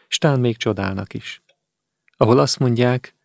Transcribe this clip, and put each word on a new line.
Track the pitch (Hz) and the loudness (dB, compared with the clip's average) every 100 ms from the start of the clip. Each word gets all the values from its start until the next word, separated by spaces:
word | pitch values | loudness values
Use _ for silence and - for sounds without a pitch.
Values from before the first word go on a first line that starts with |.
| - | -10
s | - | -2
tán | 156 135 | 0 2
még | 123 113 | -2 -2
csodálnak | 113 101 95 98 95 | -4 -4 -4 -6 -10
is. | - - - _ _ _ _ _ _ _ - | -14 -16 -20 _ _ _ _ _ _ _ 0
Ahol | 110 127 | 4 4
azt | 143 - | 4 0
mondják, | 131 117 123 127 - _ | 0 2 0 0 -6 _